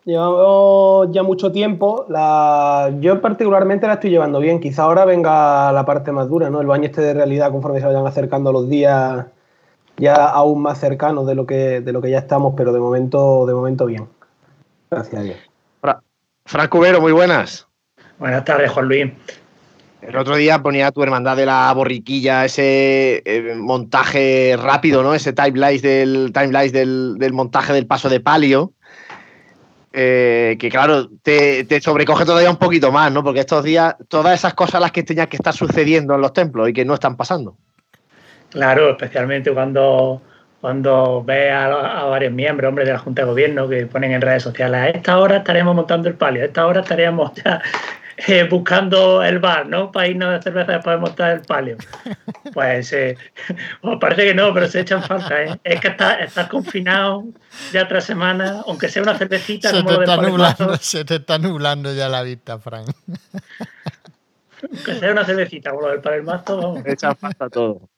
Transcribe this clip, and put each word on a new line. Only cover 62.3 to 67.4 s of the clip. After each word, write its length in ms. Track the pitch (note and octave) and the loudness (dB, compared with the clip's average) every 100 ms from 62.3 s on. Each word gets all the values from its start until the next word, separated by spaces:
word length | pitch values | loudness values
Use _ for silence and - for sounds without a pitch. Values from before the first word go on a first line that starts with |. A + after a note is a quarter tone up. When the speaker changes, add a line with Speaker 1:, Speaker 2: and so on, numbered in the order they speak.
| A#2+ - A2+ | -12 -14 -14
Speaker 4:
Fran. 260 | A#2 A2+ | -14 -12
<laughs> 1800 | A#2 - - E3+ _ F#3+ - - F#3+ - - - _ _ _ _ _ _ C#4 | -12 -14 -14 -18 _ -18 -16 -18 -18 -16 -16 -16 _ _ _ _ _ _ -16
Speaker 3:
Aunque 240 | C#4 - B3 | -12 -10 -4
sea 160 | F#3+ | -2
una 120 | G#3 | -2
cervecita, 460 | F#3 F#3+ F3 D3+ C#3+ | -2 -4 -6 -8 -10
como 160 | C#3 D3 | -6 -6
lo 60 | |
del 80 | C#3+ | -6
palmazo, 540 | D3+ D3+ D#3 F3 G3 G3 | -6 -6 -6 -8 -8 -6
vamos. 220 | F3 D3+ | -6 -8
Speaker 2:
Se 100 | C3+ | -8
echan 240 | C#3 D3 C#3 | -4 -4 -6
falta 320 | D3 - | -8 -10